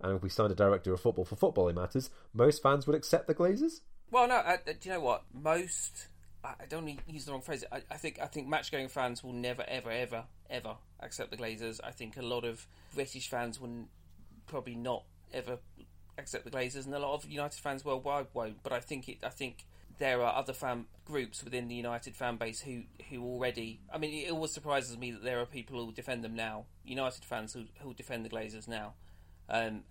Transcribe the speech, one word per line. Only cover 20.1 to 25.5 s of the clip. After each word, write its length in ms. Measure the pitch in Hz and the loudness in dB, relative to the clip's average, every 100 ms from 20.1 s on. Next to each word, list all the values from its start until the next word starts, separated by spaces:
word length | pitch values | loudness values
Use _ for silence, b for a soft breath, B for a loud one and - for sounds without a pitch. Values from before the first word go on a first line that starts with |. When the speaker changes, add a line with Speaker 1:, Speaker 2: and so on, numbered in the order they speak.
| 123 | 6
Speaker 2:
are 140 | 120 127 | 6 4
other 180 | 135 | 0
fan 320 | 127 135 120 117 - - | -2 0 -2 -4 -14 -4
groups 380 | 147 120 - | -2 -2 -6
within 240 | 139 123 120 | -4 -2 -2
the 80 | 120 | -2
United 400 | 120 117 123 110 | -2 -2 -6 -2
fan 200 | 123 117 | -2 0
base 240 | 113 110 | -2 -4
who, 200 | 143 123 - - - | -8 -8 -10 -14 -12
who 140 | 127 | -6
already, 560 | 120 123 127 120 113 113 - | -4 0 0 0 -6 -8 -8
I 40 | 156 | -4
mean, 160 | 151 151 147 | -4 -4 -2
it 60 | |
always 200 | 165 156 | -2 -2
surprises 460 | - 147 143 127 117 | -4 2 2 2 -6
me 140 | 123 | -6
that 120 | 113 | -4
there 160 | 117 120 | -2 0
are 60 | |
people 400 | 120 | 0